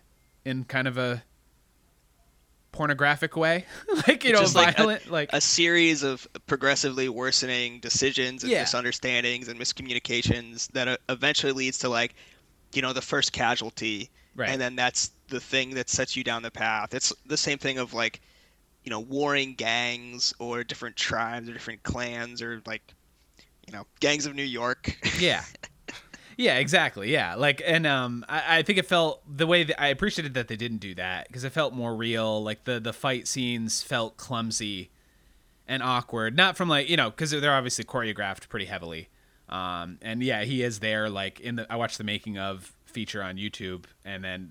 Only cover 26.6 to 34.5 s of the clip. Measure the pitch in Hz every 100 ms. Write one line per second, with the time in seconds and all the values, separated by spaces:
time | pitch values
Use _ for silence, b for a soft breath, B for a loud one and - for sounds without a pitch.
26.6 | 139 175 147 101 104 147 90 95 143 139
27.6 | 170 165 151 135 123 120 - 156 147 160
28.6 | 156 190 170 180 160 - - 143 165 175
29.6 | 156 - 143 139 208 - 147 127 117 107
30.6 | 117 110 98 90 92 90 - 123 131 160
31.6 | 139 127 117 110 117 113 110 107 107 107
32.6 | - 120 113 - 139 127 - 135 123 120
33.6 | 113 - - 127 110 - - 120 113